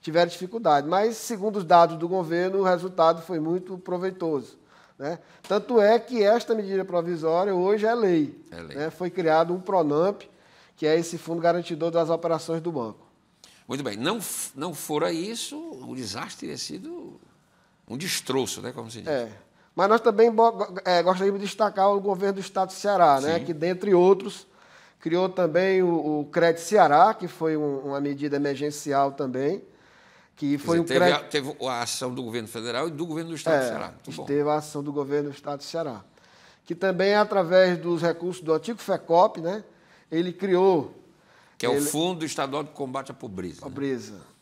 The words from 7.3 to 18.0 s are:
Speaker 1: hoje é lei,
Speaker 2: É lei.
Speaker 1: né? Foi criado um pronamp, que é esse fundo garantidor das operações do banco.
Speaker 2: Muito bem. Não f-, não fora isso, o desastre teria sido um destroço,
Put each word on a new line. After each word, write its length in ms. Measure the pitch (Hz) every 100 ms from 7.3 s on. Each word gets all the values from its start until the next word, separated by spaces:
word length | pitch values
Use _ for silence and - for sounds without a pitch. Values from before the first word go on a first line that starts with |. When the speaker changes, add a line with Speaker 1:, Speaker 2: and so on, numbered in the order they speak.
| 165 202
Speaker 1:
hoje 320 | 190 180 208
é 100 | 214 240
lei, 440 | 208 170 143 - -
Speaker 2:
É 100 | -
lei. 140 | 80 -
Speaker 1:
né? 140 | 151
Foi 200 | - 180
criado 420 | 180 165 156 165
um 80 | 180
pronamp, 600 | 185 190 156 147 180 202 - _ _ _ _ _
que 100 | 151
é 100 | 160
esse 220 | 165 170
fundo 220 | 160 170
garantidor 500 | 170 170 170 165 165
das 200 | 165 160
operações 520 | 165 170 160 160 165
do 80 | 160
banco. 380 | 156 113 104 _ _ _ _ - _ _
Speaker 2:
Muito 160 | 131
bem. 140 | 135 104
Não 220 | 135 226
f-, 340 | 175 - -
não 180 | 131 165
fora 380 | 147 - 151 175
isso, 460 | 165 185 226 - 294
o 360 | 330 277 127 127
desastre 400 | 117 104 175 -
teria 180 | - 143
sido 640 | - 156 262 349 - - _ _ _ _ _ _ _
um 120 |
destroço, 640 | 123